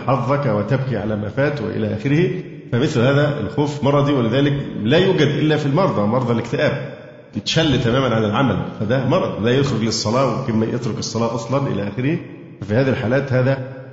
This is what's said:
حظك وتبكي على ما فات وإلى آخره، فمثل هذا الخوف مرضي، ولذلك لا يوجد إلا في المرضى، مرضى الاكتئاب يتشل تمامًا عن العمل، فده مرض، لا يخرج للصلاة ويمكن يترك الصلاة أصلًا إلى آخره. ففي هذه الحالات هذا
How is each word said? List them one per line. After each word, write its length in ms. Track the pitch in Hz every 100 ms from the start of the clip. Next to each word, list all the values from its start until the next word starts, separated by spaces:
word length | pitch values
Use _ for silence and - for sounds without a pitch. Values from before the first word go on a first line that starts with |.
| 123
حظك 400 | 131 120 139 139
وتبكي 500 | 104 101 139 135 110
على 200 | 107 104
ما 120 | 104
فات 320 | - 147 135
وإلى 360 | 101 104 107 104
آخره، 340 | 139 147 185 - - - -
فمثل 280 | 120 - 123
هذا 400 | 123 139 147 131
الخوف 440 | 98 - 147 -
مرضي، 280 | 135 143 139
ولذلك 400 | 139 113 131 143 143 - -
لا 160 | 107 160
يوجد 300 | 190 156 139
إلا 280 | 143 156 147
في 100 | 139
المرضى، 360 | 139 143 104
مرضى 300 | 104 127 120
الاكتئاب 640 | 113 - 139 147 135 - - - - - -
يتشل 460 | - 160 160 123
تمامًا 320 | 117 127 131
عن 100 | 110
العمل، 380 | 107 110 131 90 - -
فده 260 | 104 131 127
مرض، 380 | 180 - -
لا 60 | 110
يخرج 320 | 131 - 113
للصلاة 440 | 110 107 107 120 135
ويمكن 480 | 107 - 110 113
يترك 240 | 120 107 110
الصلاة 360 | - 113 113
أصلًا 340 | 123 - 127 -
إلى 200 | 101 101
آخره. 300 | 127 131 175 - - - -
ففي 140 | 98
هذه 140 | 110 135
الحالات 440 | 127 120 135 135
هذا 260 | 127 127 135 - - -